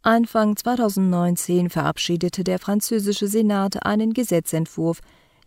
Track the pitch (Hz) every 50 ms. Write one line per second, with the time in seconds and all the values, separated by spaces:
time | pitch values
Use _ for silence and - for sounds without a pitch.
0 | - 233 226 233 233 226 - 233 214 214 214 - - 240 247 240 247 214 196 196
1 | 190 185 180 175 175 175 175 175 - - 175 180 175 175 - - 147 147 156 -
2 | - - 175 175 170 175 - - 185 185 185 185 - - 202 208 - - 233 220
3 | 202 202 208 - - 202 202 220 220 214 208 196 196 202 196 - - - 208 214
4 | 220 226 226 254 247 - 180 170 160 - - 160 160 160 - - 160 165 170 -
5 | - - _ _ _ _ _ _ _